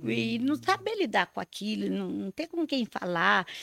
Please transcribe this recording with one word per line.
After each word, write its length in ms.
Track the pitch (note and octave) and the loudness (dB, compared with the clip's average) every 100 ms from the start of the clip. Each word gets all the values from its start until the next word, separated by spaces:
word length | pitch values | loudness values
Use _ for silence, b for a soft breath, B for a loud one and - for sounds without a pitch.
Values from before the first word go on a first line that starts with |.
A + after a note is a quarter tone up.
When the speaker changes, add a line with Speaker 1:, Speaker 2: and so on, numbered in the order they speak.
Speaker 1:
e 340 | D#3+ A#3 A3+ A#3 | -2 0 0 0
não 160 | C4 | 0
Speaker 2:
Uhum. 80 | D4+ | 0
Speaker 1:
saber 340 | - F#4+ G4 A4 | 0 0 0 0
lidar 300 | D#4 G3+ F3 | 2 2 0
com 140 | - | -2
aquilo, 480 | - - G3+ G#3 G3+ | -8 -6 -4 -2 0
não, 200 | F#3+ F#3 | 0 -2
não 220 | G3 G3 | -4 -4
ter 160 | F#3+ D#4+ | -6 -4
com 180 | E4+ D#4 | -2 0
quem 180 | C4+ | 0
falar. 600 | A3 - F#3 F3 F#3 G3+ F3 B | 0 -2 -2 2 4 4 2 B